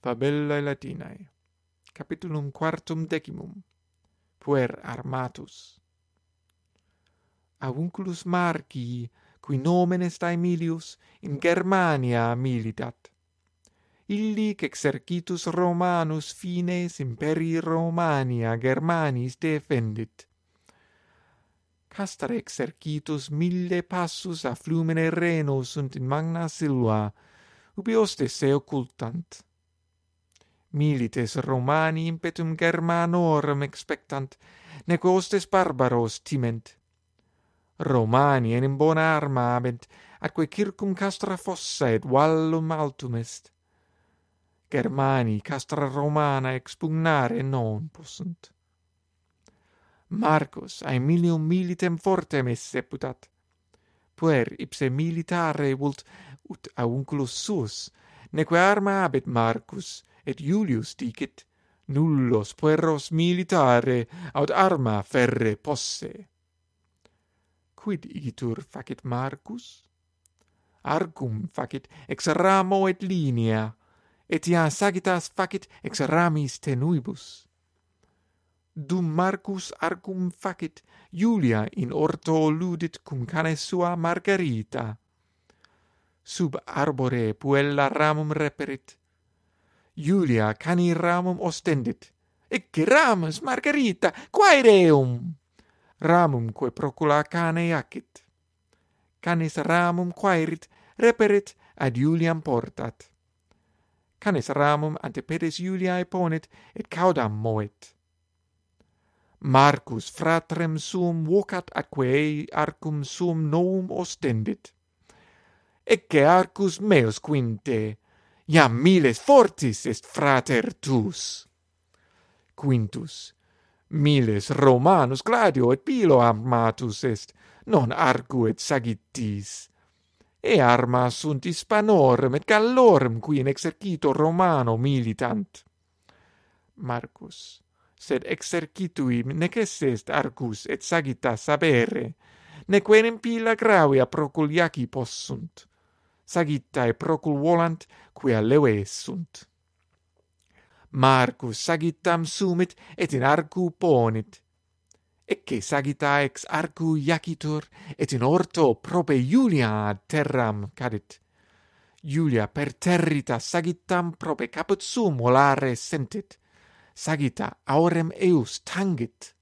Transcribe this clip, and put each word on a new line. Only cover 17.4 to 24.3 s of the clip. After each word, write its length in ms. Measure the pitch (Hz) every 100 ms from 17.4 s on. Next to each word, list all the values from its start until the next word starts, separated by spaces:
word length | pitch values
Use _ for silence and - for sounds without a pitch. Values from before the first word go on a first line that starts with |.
| 165 165
Romania 960 | 160 165 170 165 170 143 131 120 113 117
Germanis 800 | 127 131 160 170 156 123 127 -
defendit. 880 | 160 151 - 135 113 107 110 _ - _ _ _ _ _ _ _ _ _ _ _ _ _ _ _ _
Castra 460 | - 196 - 143
exercitus 960 | 233 - - 127 - 156 151 - 151 131
mille 520 | 147 175 180 175 180
passus 640 | 175 180 170 - 190